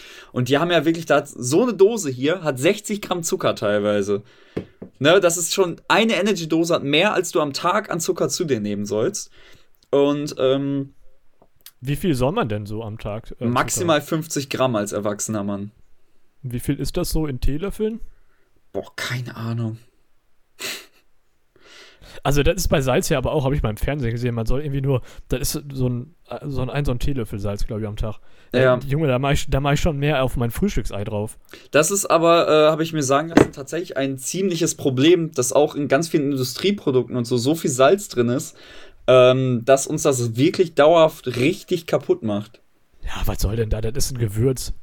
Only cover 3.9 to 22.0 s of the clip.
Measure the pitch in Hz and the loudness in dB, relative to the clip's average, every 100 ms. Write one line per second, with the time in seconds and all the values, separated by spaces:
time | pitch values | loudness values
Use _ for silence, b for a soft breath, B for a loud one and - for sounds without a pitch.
3.9 | 104 98 101 B B B B B B - | 0 0 -2 B B B B B B -20
4.9 | - 143 196 175 175 165 - 180 - - | 0 4 6 4 0 -2 0 0 -2 0
5.9 | 170 226 180 202 185 160 160 165 165 139 | 2 2 2 0 -2 0 0 2 0 2
6.9 | 147 208 185 175 175 147 139 170 202 208 | 2 2 0 0 -2 -2 -2 -2 -2 -2
7.9 | 170 180 175 156 - 175 117 104 104 104 | -4 -4 -2 -2 -2 -2 -2 -2 -4 -4
8.9 | 104 139 202 - b b b b _ _ | -2 -2 -4 -12 b b b b _ _
9.9 | 139 143 147 147 - 131 135 139 139 139 | 2 2 0 -4 -2 0 2 0 -4 -6
10.9 | - - - - _ _ _ - - 127 | -12 -20 -20 -20 _ _ _ -20 -10 -6
11.9 | 147 196 127 127 220 139 104 104 107 113 | -2 0 2 0 0 -2 -4 -6 -8 -8
12.9 | 110 110 104 - - 110 127 143 - 175 | -10 -10 -10 -10 -6 -2 0 0 -2 0
13.9 | 147 - 160 160 - 139 - 131 110 101 | 0 0 -4 -4 -6 -6 0 0 0 -2
14.9 | 104 104 104 - 107 101 101 104 - - | -4 -4 -4 -4 -4 -4 -6 -10 -16 -20
15.9 | - - - - _ 131 120 - 143 - | -20 -20 -20 -20 _ -10 -6 -4 -4 -4
16.9 | - 175 156 151 127 - 147 196 - 214 | -4 -2 -2 -2 0 0 0 -4 -4 -4
17.9 | 226 - - - _ _ _ _ - - | -4 -10 -14 -20 _ _ _ _ -10 -10
18.9 | - - 127 120 117 113 117 113 113 - | -10 -6 -6 -8 -8 -6 -4 -6 -8 -16
19.9 | _ _ _ _ _ _ - B B B | _ _ _ _ _ _ -14 B B B
20.9 | B _ _ _ _ _ B B B B | B _ _ _ _ _ B B B B
21.9 | B | B